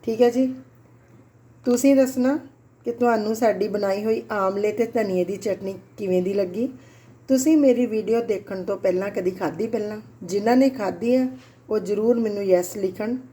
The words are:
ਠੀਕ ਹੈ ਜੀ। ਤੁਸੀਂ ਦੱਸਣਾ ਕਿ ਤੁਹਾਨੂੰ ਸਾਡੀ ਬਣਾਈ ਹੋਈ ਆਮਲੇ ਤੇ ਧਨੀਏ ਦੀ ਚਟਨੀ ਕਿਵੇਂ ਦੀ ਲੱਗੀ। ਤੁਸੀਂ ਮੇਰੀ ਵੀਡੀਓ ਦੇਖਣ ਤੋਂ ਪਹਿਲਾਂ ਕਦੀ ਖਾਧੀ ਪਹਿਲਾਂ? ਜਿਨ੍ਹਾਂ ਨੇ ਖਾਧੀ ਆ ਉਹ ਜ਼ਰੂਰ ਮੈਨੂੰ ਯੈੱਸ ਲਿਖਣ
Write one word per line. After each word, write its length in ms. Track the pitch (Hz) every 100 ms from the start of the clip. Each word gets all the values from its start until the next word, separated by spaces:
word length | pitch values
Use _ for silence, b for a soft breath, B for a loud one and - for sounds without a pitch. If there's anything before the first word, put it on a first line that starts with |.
ਠੀਕ 180 | - 226
ਹੈ 80 | 240
ਜੀ। 160 | 247 262 262 - _ _ _ _ - _ _ _ _
ਤੁਸੀਂ 300 | - 240 277 269
ਦੱਸਣਾ 420 | 262 254 254 302 - _ _ _ -
ਕਿ 60 |
ਤੁਹਾਨੂੰ 420 | 233 240 226 214 220
ਸਾਡੀ 320 | 233 190 208
ਬਣਾਈ 360 | 202 202 196
ਹੋਈ 180 | 220 226 -
ਆਮਲੇ 420 | 214 190 202 208
ਤੇ 140 | 214 226
ਧਨੀਏ 380 | 240 214 185
ਦੀ 120 | 175 196
ਚਟਨੀ 420 | 208 190 196 190 - -
ਕਿਵੇਂ 260 | 202 180
ਦੀ 120 | 180
ਲੱਗੀ। 340 | 202 190 190 247 - B B B B -
ਤੁਸੀਂ 280 | 269 262 320
ਮੇਰੀ 280 | 277 240 247
ਵੀਡੀਓ 340 | 220 196 226
ਦੇਖਣ 420 | 233 196 - 190
ਤੋਂ 120 | 180 196
ਪਹਿਲਾਂ 340 | 196 180 196
ਕਦੀ 200 | 202 180
ਖਾਧੀ 360 | 180 170 160 226
ਪਹਿਲਾਂ? 340 | 226 208 214 - -
ਜਿਨ੍ਹਾਂ 340 | 180 196 214 247
ਨੇ 120 | 269
ਖਾਧੀ 440 | 262 196 185 233
ਆ 120 | 254 254 - B B -
ਉਹ 80 | 214
ਜ਼ਰੂਰ 400 | 185 202 220 240
ਮੈਨੂੰ 240 | 220 208
ਯੈੱਸ 320 | 196 180 175 214
ਲਿਖਣ 400 | 190 185 214 254 -